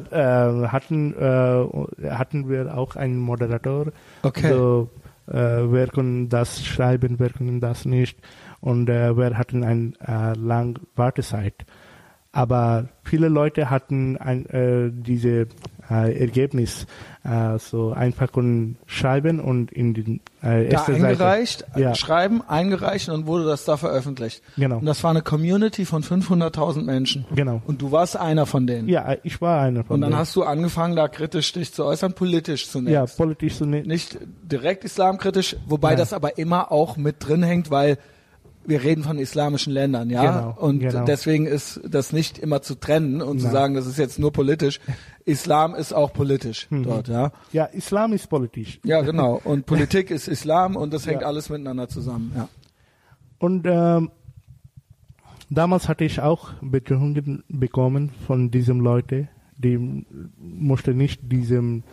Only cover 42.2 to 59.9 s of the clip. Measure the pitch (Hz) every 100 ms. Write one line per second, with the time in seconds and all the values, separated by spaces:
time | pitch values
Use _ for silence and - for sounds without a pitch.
42.2 | 156 - 156 143 - 131 - 156 147 143
43.2 | 139 139 120 135 139 135 127 135 131 -
44.2 | 147 147 139 156 143 - - 127 - -
45.2 | - 143 175 151 160 170 151 - 143 -
46.2 | 143 135 120 110 - 143 127 113 120 117
47.2 | 143 - - 156 156 196 - 202 220 202
48.2 | - 147 120 - 110 - - 160 143 160
49.2 | 123 123 - 143 131 151 143 190 185 156
50.2 | - 143 151 170 185 185 151 151 160 139
51.2 | 147 147 147 151 139 127 123 147 139 120
52.2 | 117 127 110 - _ _ _ _ _ _
53.2 | _ - 175 185 180 170 170 170 160 _
54.2 | - - _ - - - _ _ _ -
55.2 | - - - 147 175 180 - 156 156 -
56.2 | 147 165 - - 135 131 123 135 147 147
57.2 | 143 135 - 143 131 127 127 139 147 -
58.2 | - 131 123 123 123 123 120 120 123 135
59.2 | 147 - _ - 123 120 123